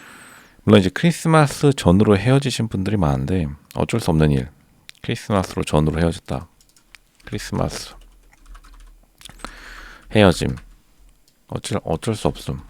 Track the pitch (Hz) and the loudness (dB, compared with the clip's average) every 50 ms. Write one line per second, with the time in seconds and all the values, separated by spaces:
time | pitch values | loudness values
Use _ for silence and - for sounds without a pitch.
0 | - - - - - - - - - _ _ _ - 101 107 104 92 92 - - | -20 -20 -20 -20 -20 -20 -20 -20 -20 _ _ _ 2 6 6 6 6 4 0 0
1 | - 175 160 - - 165 160 156 147 139 - - - 143 131 - - 87 87 98 | 0 -2 0 0 0 2 4 4 4 2 0 0 0 0 0 2 4 4 4 6
2 | 107 107 104 98 104 123 131 139 139 131 - - 117 110 - 98 92 98 107 101 | 6 4 2 2 2 2 2 2 0 -2 -4 -4 -4 -4 -4 -4 -4 -2 -2 0
3 | 85 73 69 65 67 71 92 92 80 71 73 - _ - - - 80 - - 117 | 0 0 0 -2 -2 -2 -2 -2 -2 -4 -8 -12 _ -10 -6 -6 -4 -2 -2 -2
4 | - - 82 78 78 76 71 65 64 67 - _ _ _ _ _ _ - - _ | 0 0 2 4 4 4 2 0 -2 -6 -12 _ _ _ _ _ _ -20 -20 _
5 | - - 117 - - - 107 95 90 - - 92 90 - - 76 78 78 76 80 | -10 -8 -8 -8 -4 -2 -2 -2 -2 -2 -4 -6 -4 0 0 0 2 0 0 0
6 | 85 82 82 - - - 73 65 85 - _ _ _ _ _ _ _ _ - - | 0 -2 -2 -4 -8 -10 -10 -10 -10 -12 _ _ _ _ _ _ _ _ -20 -20
7 | _ _ _ _ _ - 113 101 - - 101 92 85 78 - - - - - - | _ _ _ _ _ -12 -12 -12 -10 -6 -4 -4 -4 -4 -6 -10 -14 -16 -20 -20
8 | - - _ _ _ _ _ _ _ - - - - - - - - - - _ | -20 -20 _ _ _ _ _ _ _ -20 -20 -20 -20 -20 -20 -20 -20 -20 -20 _
9 | _ _ _ _ - - - - - - - - - - - - - - - - | _ _ _ _ -20 -20 -20 -18 -18 -18 -18 -20 -20 -20 -20 -20 -20 -20 -20 -20
10 | - - - 110 104 92 80 - - 65 64 60 - - - _ _ _ _ _ | -8 -2 2 4 6 6 4 2 0 -4 -4 -6 -12 -20 -20 _ _ _ _ _
11 | _ _ _ _ _ _ _ _ _ - - - - - 113 98 - - 82 80 | _ _ _ _ _ _ _ _ _ -12 -12 -10 -8 -6 -6 -6 -4 -4 -4 -4
12 | - 117 110 - - 76 - - - - 67 - - | -4 -4 -4 -2 -2 -4 -4 -4 -8 -10 -10 -10 -12